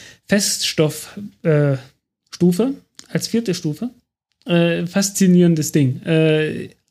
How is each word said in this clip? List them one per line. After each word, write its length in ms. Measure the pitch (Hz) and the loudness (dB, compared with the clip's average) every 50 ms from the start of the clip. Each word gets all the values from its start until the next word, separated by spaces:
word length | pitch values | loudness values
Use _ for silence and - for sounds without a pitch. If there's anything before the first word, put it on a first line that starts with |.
| - - - _ _ - | -20 -20 -20 _ _ -2
Feststoff-, 920 | 196 208 196 - - - - - - - 156 147 - - - - - 208 - - - _ - | 0 0 0 -2 -4 -4 -6 -4 0 0 0 0 -2 -6 -14 -16 -16 -16 -16 -16 -16 _ 0
äh, 340 | 165 151 147 147 143 135 127 - - _ _ _ _ _ _ _ _ | 0 2 2 2 0 0 -4 -6 -14 _ _ _ _ _ _ _ _
Stufe, 460 | - - 175 180 175 180 226 269 277 - - _ _ - - _ | -4 0 2 2 2 2 -2 -2 -4 -8 -14 _ _ -20 -12 _
als 180 | - 160 - | -6 -6 -4
vierte 260 | - - 233 233 196 175 | -2 -4 -2 -2 -2 -4
Stufe. 360 | - - 156 147 - 226 247 - _ _ _ _ _ _ _ _ _ _ | -4 -6 -8 -6 -6 -10 -12 -12 _ _ _ _ _ _ _ _ _ _
Äh, 420 | - 175 170 170 170 170 170 175 | 0 0 2 2 2 0 -2 -6
faszinierendes 840 | 175 - 196 196 202 - - 190 180 180 180 175 175 165 156 147 - | -4 -2 -2 -2 -2 0 2 4 4 6 6 6 4 4 2 0 0
Ding. 300 | - 135 139 127 131 175 - | 0 2 2 0 0 -4 -4
Äh, 680 | 170 160 160 160 156 156 156 156 156 - - - - - _ _ _ | 0 2 2 4 4 2 2 0 -2 -4 -8 -10 -14 -16 _ _ _